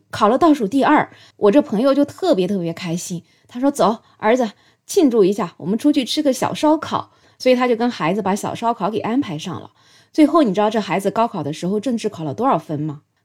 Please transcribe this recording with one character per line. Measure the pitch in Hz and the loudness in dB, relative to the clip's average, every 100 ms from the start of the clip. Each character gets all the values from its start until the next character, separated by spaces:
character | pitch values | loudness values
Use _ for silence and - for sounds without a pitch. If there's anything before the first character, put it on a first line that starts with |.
| _ | _
考 | - 202 | 0 2
了 | 262 | 4
倒 | 339 | 4
数 | 294 196 | 2 0
第 | 277 | 0
二， | 240 294 - - - _ | 4 2 2 -6 -20 _
我 | 208 | 4
这 | 247 | 4
朋 | 285 202 | 2 0
友 | 269 | 2
就 | 269 | 2
特 | 285 - 370 | 0 -2 0
别 | 214 185 | 0 0
特 | 202 | -2
别 | 165 | -4
开 | 165 180 | -6 -6
心， | 170 - 170 - _ _ | -6 -6 -12 -12 _ _
他 | 247 | -2
说 | 277 | -2
，“走， | 277 185 220 _ _ | 2 0 0 _ _
儿 | 214 254 | 0 2
子， | 226 - _ _ - | 0 -6 _ _ -4
庆 | 403 302 | 2 4
祝 | 226 | 4
一 | 185 | 2
下， | 202 185 - | 2 -4 -8
我 | |
们 | 151 220 | -6 -2
出 | 294 | 0
去 | 294 | 0
吃 | 226 - | -2 -2
个 | 294 | -2
小 | 254 - | 0 -4
烧 | 185 302 311 | 0 0 0
烤。” | - - - _ _ _ | -2 -6 -8 _ _ _
所 | 254 | 2
以 | |
他 | 247 247 | 2 2
就 | |
跟 | 220 240 | 0 -2
孩 | 233 160 | -2 -2
子 | 196 | -2
把 | 202 196 | -2 -2
小 | - | -4
烧 | - 226 | -4 -4
烤 | 233 185 | -2 -4
给 | 220 | -4
安 | 190 247 | -2 -2
排 | 214 156 | -2 -6
上 | 185 127 | -8 -10
了。 | - _ _ _ _ | -12 _ _ _ _
最 | - 302 | 2 4
后 | 330 | 4
你 | 262 | 2
知 | 190 | 2
道 | 208 | 0
这 | 220 | 0
孩 | 190 170 | -2 -2
子 | 196 | -2
高 | 196 233 | 0 -2
考 | 190 | -2
的 | 143 | -6
时 | 151 175 | -6 -4
候 | 208 | -2
政 | 233 233 | -2 -4
治 | 214 | -4
考 | 208 | -6
了 | 156 | -8
多 | 127 247 | -2 0
少 | 330 | 0
分 | - 151 | -2 -6
吗？ | 151 147 _ _ | -6 -8 _ _